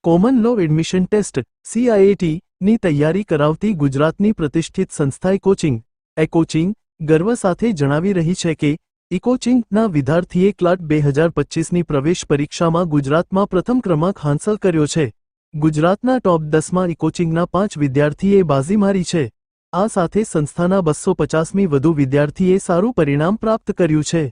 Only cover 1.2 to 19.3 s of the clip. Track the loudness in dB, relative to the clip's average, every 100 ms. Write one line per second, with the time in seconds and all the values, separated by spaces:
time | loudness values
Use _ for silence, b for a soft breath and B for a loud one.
1.2 | -2 -6 -8 _ -8 -2 2 4 4 4
2.2 | -2 -4 _ _ 0 2 2 2 2 0
3.2 | -2 0 0 0 -2 0 0 2 0 2
4.2 | 0 0 -2 -2 -4 -4 -6 -2 -4 -2
5.2 | -2 0 0 0 0 -2 _ _ _ -4
6.2 | 0 0 0 -2 -2 -4 _ _ 0 2
7.2 | 2 -2 -2 0 -2 0 0 0 0 0
8.2 | -2 -2 -4 -2 -2 -2 _ _ _ -4
9.2 | -2 -2 0 0 0 -2 0 0 0 -2
10.2 | 0 0 0 2 0 0 0 0 2 2
11.2 | 0 0 -4 -4 -2 -2 -2 -2 0 -4
12.2 | -2 -2 -2 -2 0 0 0 -2 2 0
13.2 | 0 -2 0 -2 0 -2 0 0 0 -2
14.2 | -2 -2 -2 -2 0 0 0 0 -4 -6
15.2 | _ _ _ -2 0 2 0 0 0 0
16.2 | 2 0 0 -2 0 -2 -2 -2 -4 -2
17.2 | -2 -2 -2 -2 -2 -2 -2 2 0 0
18.2 | 2 2 4 0 0 0 2 0 -2 -2
19.2 | -4